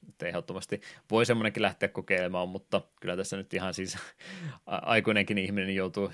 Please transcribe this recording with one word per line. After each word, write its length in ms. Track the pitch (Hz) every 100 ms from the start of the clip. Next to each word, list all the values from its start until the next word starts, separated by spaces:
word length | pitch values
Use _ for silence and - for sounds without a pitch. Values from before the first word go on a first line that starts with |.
| -
Että 180 | - 87
ehdottomasti 540 | 85 - 92 - 101 - - -
voi 140 | 110 117
semmonenkin 380 | 117 110 101
lähteä 260 | 101 90 98
kokeilemaan, 600 | - - 92 90 90 90
mutta 320 | 92 - 95 - _
kyllä 180 | 98 90
tässä 200 | 95 98
nyt 160 | 95
ihan 200 | 95 92
siis 240 | 87 92 98 - - - 190 165 127 -
a-, 100 | 95
aikuinenkin 600 | - 113 110 104 98 104
ihminen 380 | 95 101 95 95
joutuu 360 | 92 92 98